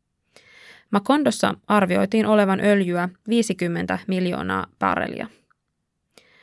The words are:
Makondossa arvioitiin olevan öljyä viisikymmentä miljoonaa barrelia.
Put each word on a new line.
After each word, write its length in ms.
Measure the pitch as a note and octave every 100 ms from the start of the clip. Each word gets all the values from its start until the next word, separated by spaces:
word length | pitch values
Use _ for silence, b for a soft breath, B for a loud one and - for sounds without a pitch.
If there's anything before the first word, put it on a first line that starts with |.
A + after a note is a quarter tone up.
| _ _ B B B B B B _
Makondossa 640 | G3+ G3+ D4 C4 - G#3 G3 -
arvioitiin 580 | G#3 F#3 F#3 G3 A3 G#3+
olevan 340 | G#3+ G3 F#3+
öljyä 500 | G3+ G3+ F3+ F3 F3+ - -
viisikymmentä 720 | A#3 A3 F#3 F3 E3+ F3+ F#3 -
miljoonaa 600 | F#3 F3+ C#2 F2+ F#2+ - -
barrelia. 480 | F#2+ F2 - - - _ _ _ _ _ _ _ _ b b b